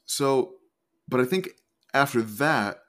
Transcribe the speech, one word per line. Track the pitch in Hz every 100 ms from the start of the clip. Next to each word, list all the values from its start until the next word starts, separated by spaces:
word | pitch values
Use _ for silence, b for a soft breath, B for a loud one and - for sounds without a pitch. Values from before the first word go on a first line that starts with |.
So, | - - 139 135 - - _ _ _ _ -
but | 127
I |
think | 127 185 180 - _ _ _
after | 135 139 123
that, | 110 107 147 139 101 -